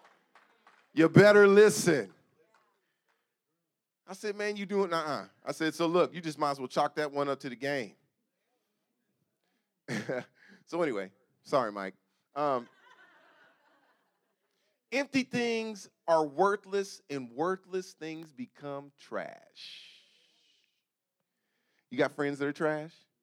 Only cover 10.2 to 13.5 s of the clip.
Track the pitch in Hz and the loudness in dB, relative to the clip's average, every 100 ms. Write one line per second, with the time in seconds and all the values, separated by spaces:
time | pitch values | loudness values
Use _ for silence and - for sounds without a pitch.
10.2 | - _ - - - 165 160 104 95 - | -10 _ -20 -20 -10 -4 -2 -4 -8 -14
11.2 | _ _ - 143 113 101 95 95 _ _ | _ _ -2 -2 0 -4 -10 -12 _ _
12.2 | _ 143 147 131 120 _ _ - - _ | _ -4 -2 -2 -6 _ _ -20 -20 _
13.2 | _ _ _ | _ _ _